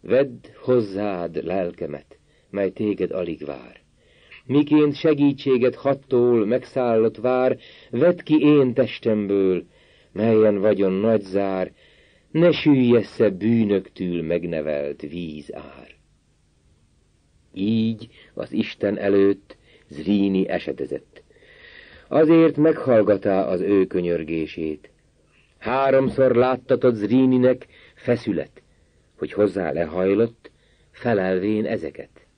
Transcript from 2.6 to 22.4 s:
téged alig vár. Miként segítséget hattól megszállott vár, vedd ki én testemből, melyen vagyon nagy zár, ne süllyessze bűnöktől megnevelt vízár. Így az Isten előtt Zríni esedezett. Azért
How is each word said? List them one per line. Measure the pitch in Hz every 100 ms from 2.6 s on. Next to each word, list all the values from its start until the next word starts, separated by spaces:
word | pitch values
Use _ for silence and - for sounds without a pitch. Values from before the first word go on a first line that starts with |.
| 98
téged | - 107 95 92
alig | - 87 82 71
vár. | 67 62 - _ _ _ _ _ - -
Miként | 139 147 151 147 143
segítséget | 160 147 143 135 139 127 123 113
hattól | 135 139 _ 123 123 120 104
megszállott | 127 - - 123 113 110 113
vár, | 120 127 127 131 - - -
vedd | 117 165 175
ki | - 151
én | 147 147 131
testemből, | 123 117 - 117 107 101 101 95 90 - _ _ _ _
melyen | 90 110 110 107 101
vagyon | 104 98 95
nagy | 95 110 110
zár, | 98 95 98 95 92 _ _ _ _ _ _
ne | 156 175
süllyessze | 151 156 139 123 120 101 - 107
bűnöktől | 92 104 117 107 98 92 - 90 87
megnevelt | 80 85 85 82 76 73 71 71
vízár. | 73 85 82 76 - 69 67 - - - _ _ _ _ _ _ _ _ _ _ _ _ _ _ _
Így | - 101 113 113 113 117 _ -
az | - -
Isten | 87 - - 101 104
előtt | 98 98 98 98 _ - _ _ _
Zríni | 73 85 101 98 95 95
esedezett. | 87 - 64 67 71 _ - _ _ _ - - - - - _
Azért | 143 156 165